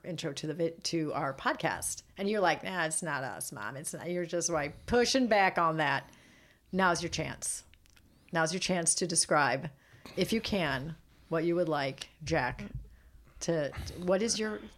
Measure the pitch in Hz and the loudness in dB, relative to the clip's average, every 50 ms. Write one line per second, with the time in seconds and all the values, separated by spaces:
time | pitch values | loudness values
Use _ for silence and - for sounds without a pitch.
0 | - - 170 151 - 156 143 - - 156 147 175 170 165 165 - - - - 165 | -10 -10 -8 -6 -6 -6 -6 -6 -6 -6 -2 0 0 -2 -2 -4 -6 -2 -2 0
1 | 156 147 - 143 156 139 135 - - 254 311 - - 147 95 87 - - - - | -2 0 -2 -2 -2 -4 -4 -2 -2 -2 -2 0 -2 -2 -2 -2 -6 -6 -8 -8
2 | - _ - - 202 202 220 214 185 170 151 143 - 185 190 180 165 160 156 - | -12 _ -10 -6 -4 -2 0 2 4 4 2 2 0 -6 -2 0 0 0 0 -2
3 | 185 160 147 135 135 123 95 80 - - - 110 104 107 127 135 160 - - 147 | -2 -2 -4 -2 -4 -4 -6 -8 -10 -10 -10 -8 -8 -8 -8 -8 -10 -10 -10 -8
4 | 127 165 175 180 175 165 180 175 160 170 170 151 143 147 - - - - 226 240 | -6 -4 -2 -2 -2 -2 -2 -2 0 0 0 0 -2 -2 -6 -8 -4 2 4 4
5 | 240 233 - 269 254 226 220 202 190 185 185 180 170 160 160 160 151 139 135 131 | 4 6 4 4 4 6 6 6 6 6 6 4 4 4 4 4 2 2 2 0
6 | - - - - - - - - - - _ _ _ - - 185 190 180 170 165 | -2 -6 -20 -20 -20 -20 -20 -20 -20 -20 _ _ _ -6 0 4 4 4 4 4
7 | 175 165 - - 151 135 120 - - - - - - - - _ _ - - - | 0 -4 -4 -4 -4 -4 -6 -6 -6 -6 -6 -6 -10 -18 -20 _ _ -20 -20 -20
8 | _ _ _ _ _ - - 165 160 156 170 185 - - 185 175 165 165 - - | _ _ _ _ _ -4 0 2 2 2 0 -2 0 0 0 2 2 2 2 2
9 | 190 160 165 147 - - - 151 143 127 120 135 - 151 - _ _ _ - - | 0 0 2 2 2 4 6 6 6 6 2 0 -2 -6 -10 _ _ _ -20 -20
10 | - - - - 185 - 214 226 - - 208 196 165 147 135 127 131 165 156 - | -18 -10 -2 0 0 2 2 0 0 0 -2 0 0 0 0 -2 -4 -6 -10 -12
11 | - _ _ - - - 160 165 160 170 170 175 180 160 156 143 139 135 135 135 | -16 _ _ -20 -10 -2 -2 0 2 2 2 2 2 2 2 0 0 -2 -4 -6
12 | - - - - 156 139 160 151 127 123 131 - - - - - - - - - | -12 -16 -16 -12 -4 0 0 2 2 0 -2 -4 -10 -10 -10 -12 -12 -12 -20 -20
13 | - - _ - - - - - - - 165 160 147 131 - - - - - 147 | -20 -20 _ -20 -20 -20 -16 -10 -2 0 0 0 0 -2 -4 -6 -10 -10 -10 -6
14 | 180 180 190 190 220 233 214 208 220 214 214 - - 214 - | 0 0 2 2 2 0 0 -2 -2 -4 -4 -6 -10 -14 -14